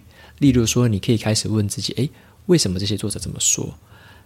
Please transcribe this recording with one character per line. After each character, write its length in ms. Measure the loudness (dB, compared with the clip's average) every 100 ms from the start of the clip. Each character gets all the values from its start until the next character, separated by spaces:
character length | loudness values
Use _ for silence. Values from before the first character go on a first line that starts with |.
| -10 -20 -20 0
例 120 | 4
如 180 | 4 2
说， 200 | 2 2
你 120 | 2
可 120 | 0
以 60 | 0
开 160 | 0
始 160 | -2 0
问 180 | 0 -2
自 140 | -4
己： 120 | -6
诶， 140 | -4 -4 -6 -20 -8 0
为 100 | 2
什 140 | 2
么 100 | -2
这 60 | -2
些 100 | -2
作 140 | -4
者 100 | -6
这 80 | -8
么 80 | -2
说？ 360 | 0 0 -4 -10 -20 -20 -20 -20